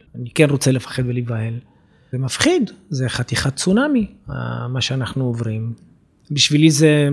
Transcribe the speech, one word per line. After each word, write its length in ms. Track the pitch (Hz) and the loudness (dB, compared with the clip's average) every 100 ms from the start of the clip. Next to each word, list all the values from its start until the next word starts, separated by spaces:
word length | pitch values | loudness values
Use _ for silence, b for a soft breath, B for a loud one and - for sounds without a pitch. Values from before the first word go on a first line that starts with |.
| - 120 | -16 -14
אני 140 | 123 | -6
כן 200 | - 151 | 2 2
רוצה 220 | 139 - | 4 2
לפחד 320 | 131 - - 123 | 0 -2 -4 -4
ולהיבהל. 480 | 123 120 113 113 117 b b b b b | -2 -4 -4 -4 -6 b b b b b
זה 60 | 127 | -6
מפחיד, 540 | 131 - 294 359 226 - _ | -6 0 2 2 0 -6 _
זה 200 | 135 127 | -4 -4
חתיכת 460 | - 120 120 139 135 | -4 -4 -2 -2 -2
צונאמי, 520 | - 202 294 262 208 - - | 0 2 2 0 -2 -8 -12
אה, 380 | 135 120 120 120 | -8 -6 -6 -4
מה 140 | 131 | -4
שאנחנו 440 | - 135 120 - 127 | -2 -2 -4 -2 -2
עוברים. 480 | 117 113 110 113 113 - _ _ _ - | -2 -4 -4 -6 -10 -16 _ _ _ -8
בשבילי 380 | 147 - 147 160 | -2 2 6 6
זה 380 | 143 156 151 143 | 6 4 6 2